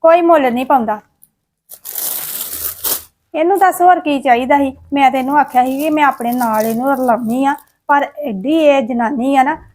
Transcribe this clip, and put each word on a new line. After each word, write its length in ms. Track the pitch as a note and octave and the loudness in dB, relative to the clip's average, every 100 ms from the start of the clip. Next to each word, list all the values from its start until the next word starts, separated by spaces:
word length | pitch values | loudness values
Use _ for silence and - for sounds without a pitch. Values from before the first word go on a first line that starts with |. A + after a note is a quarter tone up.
ਕੋਈ 180 | D#4+ E4+ | 4 4
ਮੁੱਲ 300 | E4+ E4 C4 | 4 2 2
ਨਹੀਂ 140 | A#3 C4 | -2 0
ਪਾਉਂਦਾ। 340 | C#4 A3 G#3 _ _ _ _ _ _ _ - - - - - - - - - - - - - - _ _ | 0 0 -6 _ _ _ _ _ _ _ -20 -16 -10 -10 -10 -12 -12 -12 -10 -12 -10 -8 -8 -10 _ _
ਇਹਨੂੰ 240 | D#4 E4 F#4+ | -2 0 2
ਦੱਸ 220 | F#4+ F4+ | 2 4
ਹੋਰ 180 | F4+ F4 | 4 4
ਕੀ 200 | E4 C#4+ | 2 -2
ਚਾਹੀਦਾ 360 | - A#3+ B3+ C#4+ | 2 0 2 0
ਸੀ? 180 | C#4 C4 - | 0 -6 -6
ਮੈਂ 160 | C#4 C4+ | 2 2
ਤੈਨੂੰ 260 | C4 B3+ D4 | 2 0 0
ਆਖਿਆ 240 | C#4 B3+ B3+ | 2 0 0
ਸੀ 140 | C4+ | -2
ਕਿ 100 | D#4 | -2
ਮੈਂ 140 | D4+ | 2
ਆਪਣੇ 280 | C#4+ C4+ A#3 | 0 0 -4
ਨਾਲ 340 | B3 A#3 G#3+ A3 | -2 -2 0 -2
ਇਹਨੂੰ 260 | A3+ C4 | -2 -2
ਰਲਾਉਣੀ 540 | C4+ B3+ A#3 A3+ B3 C#4 | 0 0 0 -2 0 0
ਆ, 100 | C#4+ _ _ - | -2 _ _ -2
ਪਰ 140 | C#4+ C#4+ - D4 | 0 0 -6 -8
ਐਡੀ 300 | G3 G#3+ D#4+ | -6 -2 2
ਇਹ 240 | D4+ C4+ | 4 4
ਜਨਾਨੀ 540 | A3+ B3 A3+ B3+ B3+ C#4 | 0 -2 -2 -2 0 2
ਆ 80 | |
ਨਾ 140 | C4 D#4+ - | 2 -2 -10